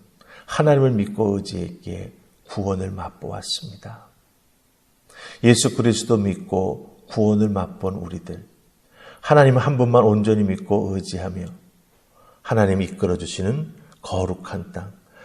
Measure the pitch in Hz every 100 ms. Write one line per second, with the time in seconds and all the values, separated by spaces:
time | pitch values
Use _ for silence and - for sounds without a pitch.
0 | _ _ _ - - - 151 139 135 113
1 | 101 101 107 101 98 92 87 - 92 92
2 | 92 - _ _ _ - 98 95 95 98
3 | 90 - - 98 - - - 101 104 113
4 | - _ _ _ _ _ _ _ _ _
5 | _ - - - 117 117 135 - 117 107
6 | - 113 98 87 - 95 92 65 - -
7 | - 117 107 104 107 98 87 - 95 98
8 | 87 90 - 90 - _ _ _ _ _
9 | - - - 147 135 127 147 135 120 120
10 | 107 107 107 107 101 95 - 104 98 95
11 | 90 90 92 92 87 - _ _ _ _
12 | _ _ _ _ - 110 98 95 87 -
13 | 95 87 82 - 92 139 156 - - _
14 | - 92 92 90 - 95 85 90 98 -
15 | _ _